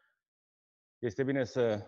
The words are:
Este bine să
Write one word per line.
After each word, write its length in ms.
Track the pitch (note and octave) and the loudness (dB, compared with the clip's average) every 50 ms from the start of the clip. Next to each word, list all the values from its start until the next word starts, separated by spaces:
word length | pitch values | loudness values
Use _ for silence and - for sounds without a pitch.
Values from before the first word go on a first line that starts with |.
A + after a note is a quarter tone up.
| _ _ _ _ _ _ _ _ _ _ _ _ _ _ _ _ _ _ _ _ | _ _ _ _ _ _ _ _ _ _ _ _ _ _ _ _ _ _ _ _
Este 260 | - A#2+ G2+ - C3+ | -6 -4 -2 0 0
bine 200 | C3 C#3 C#3 B2+ | 0 2 0 0
să 420 | G#2+ - C3 A#2+ A#2 G#2+ G#2 G#2 | 0 0 0 2 2 2 -2 -4